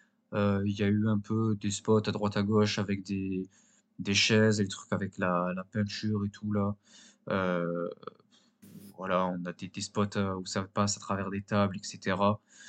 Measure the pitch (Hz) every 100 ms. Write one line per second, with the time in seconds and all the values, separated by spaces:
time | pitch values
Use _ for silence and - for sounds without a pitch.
0 | _ _ _ 110 101 98 101 101 101 104
1 | 110 107 101 110 113 104 101 101 - 110
2 | 104 104 104 104 101 107 104 107 101 98
3 | 95 98 95 95 95 _ _ _ _ -
4 | 98 101 - 110 110 107 98 - - 95
5 | 92 - 92 90 90 92 95 110 101 -
6 | 110 107 101 - 104 104 101 101 _ -
7 | - _ - 98 92 87 85 85 87 -
8 | - - _ _ _ _ - - - -
9 | 92 92 92 90 87 87 92 - - -
10 | 101 104 98 95 92 104 95 - 101 -
11 | - 98 95 98 101 107 101 92 - -
12 | - 92 101 110 _ -